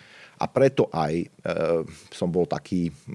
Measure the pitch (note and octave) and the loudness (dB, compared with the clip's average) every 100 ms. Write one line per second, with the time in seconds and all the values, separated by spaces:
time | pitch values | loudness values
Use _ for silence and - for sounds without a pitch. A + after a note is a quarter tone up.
0 | - - - - - B2+ C3+ C3 - E2 | -20 -20 -16 -8 -2 2 4 4 0 0
1 | D2+ E2+ - _ - E2 D#2+ E2 E2 D#2 | -2 -2 -4 _ -4 -2 0 0 -2 -12
2 | - - F2+ F2+ E2 - - F#2 E2+ - | -14 -6 -2 0 0 -2 -4 -2 -2 -6
3 | - | -14